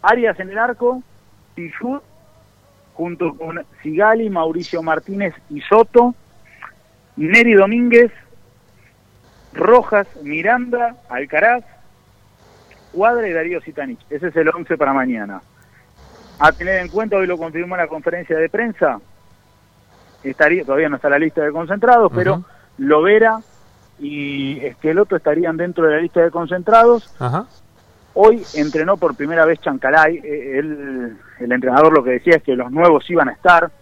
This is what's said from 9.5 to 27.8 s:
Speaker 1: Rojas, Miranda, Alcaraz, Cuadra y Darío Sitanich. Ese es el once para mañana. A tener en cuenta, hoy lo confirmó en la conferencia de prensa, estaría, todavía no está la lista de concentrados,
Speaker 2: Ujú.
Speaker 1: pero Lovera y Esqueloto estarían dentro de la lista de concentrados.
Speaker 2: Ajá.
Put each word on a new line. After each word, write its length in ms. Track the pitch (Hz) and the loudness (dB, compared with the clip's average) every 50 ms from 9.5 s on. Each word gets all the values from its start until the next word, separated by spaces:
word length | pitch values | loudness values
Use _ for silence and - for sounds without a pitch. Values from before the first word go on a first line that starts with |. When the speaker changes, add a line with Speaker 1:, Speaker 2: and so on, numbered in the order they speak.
Speaker 1:
Rojas, 540 | - - - - 240 247 - - 220 202 196 - - - | -6 -2 2 4 4 4 2 2 -2 -2 -2 -2 -10 -18
Miranda, 720 | 147 143 151 156 170 208 240 254 247 247 240 240 240 233 233 - _ - | -14 -10 -8 -4 -2 0 -2 -2 -2 -6 -4 -4 -4 -6 -6 -10 _ -10
Alcaraz, 560 | 123 123 143 139 - 151 185 226 240 247 - - - _ - - _ _ _ _ _ _ _ _ _ _ _ _ _ _ _ _ - _ _ _ | -8 -8 -8 -4 -2 0 2 2 0 0 -4 -12 -20 _ -20 -20 _ _ _ _ _ _ _ _ _ _ _ _ _ _ _ _ -20 _ _ _
Cuadra 340 | - 165 202 226 240 240 226 | -4 0 0 0 2 0 -4
y 60 | 196 | -4
Darío 280 | 170 165 160 170 175 160 | -4 -4 -4 -4 -6 -8
Sitanich. 360 | - - 147 - 143 135 120 - _ _ | -10 -12 -12 -12 -10 -10 -12 -16 _ _
Ese 200 | 143 143 165 175 | -10 -8 -8 -4
es 80 | - | -2
el 120 | 165 156 156 | 0 0 0
once 260 | 160 170 165 - 170 | 0 -2 -4 -6 -2
para 160 | 147 147 135 | -2 0 0
mañana. 480 | 135 139 127 127 120 110 104 101 98 92 - _ _ _ _ _ _ _ _ _ _ _ - - - - - - - - | 0 0 -2 -2 -4 -6 -8 -10 -12 -16 -18 _ _ _ _ _ _ _ _ _ _ _ -20 -20 -20 -20 -20 -20 -4 4
A 140 | 143 156 | 4 4
tener 300 | 160 - 175 185 190 185 | 4 2 -4 -2 -2 -2
en 60 | 180 175 | -4 -4
cuenta, 280 | 156 208 220 214 202 | -4 -4 -4 -2 -2
hoy 100 | 196 190 | -2 -2
lo 100 | 180 180 | -2 -4
confirmó 380 | 165 165 165 151 165 175 180 185 | -6 -8 -10 -8 -8 -8 -6 -4
en 60 | 180 | -4
la 80 | 170 147 | -4 -6
conferencia 480 | 160 156 - - - 175 170 - 165 | -6 -6 -6 -6 -6 -6 -6 -4 -2
de 120 | 156 160 160 | -2 -2 -2
prensa, 520 | - 208 233 233 208 - 180 147 123 101 _ _ - _ _ _ _ _ _ _ _ _ _ _ _ _ _ _ _ _ _ _ _ _ | -2 -4 -4 -4 -2 0 0 -2 -2 -4 _ _ -20 _ _ _ _ _ _ _ _ _ _ _ _ _ _ _ _ _ _ _ _ _
estaría, 420 | _ 135 135 - 156 151 170 185 156 | _ -12 -2 0 2 2 2 0 -2
todavía 240 | 135 135 143 160 151 | -2 -2 0 0 -2
no 80 | 147 | -4
está 140 | 123 - 147 | -2 -2 0
la 80 | 143 143 | 0 2
lista 240 | 160 160 - 160 | 0 -2 -2 -2
de 80 | 151 147 | -2 -2
concentrados, 640 | 147 165 170 156 196 208 214 240 247 240 220 175 | -4 -6 -6 -6 -6 -2 4 4 4 6 4 2
Speaker 2:
Ujú. 20 | 135 | 0
Speaker 1:
pero 300 | 117 180 185 196 180 180 _ - _ _ _ _ - | 0 0 0 -2 -2 -6 _ -20 _ _ _ _ -8
Lovera 640 | 135 139 151 151 160 190 208 220 226 226 226 220 226 _ _ - - _ _ _ _ _ _ _ | 0 2 2 2 4 4 4 4 4 2 2 -2 -8 _ _ -20 -20 _ _ _ _ _ _ _
y 640 | 143 143 147 147 143 143 143 139 139 135 151 151 135 | -14 -12 -10 -8 -8 -8 -8 -6 -6 -8 -8 -8 -10
Esqueloto 520 | 135 117 _ - 156 160 185 208 - 196 | -10 -10 _ -4 -2 0 0 0 0 -2
estarían 400 | 160 - - 151 160 175 165 160 | -2 -2 -2 -2 0 -2 -4 -4
dentro 320 | 160 170 180 175 175 165 156 | -4 -6 -6 -2 0 0 2
de 80 | 151 | 2
la 40 | 156 | 0
lista 200 | 170 165 - 180 | -2 -2 0 2
de 100 | 165 170 | 2 2
concentrados. 840 | 147 175 170 151 180 180 175 208 226 226 233 233 240 226 - - - - | 0 -4 -6 -4 -6 -6 -2 4 4 6 6 6 4 2 -2 -10 -12 -8
Speaker 2:
Ajá. 280 | 139 123 127 175 233 - _ - - _ _ _ | -6 -4 -4 -4 -6 -8 _ -20 -20 _ _ _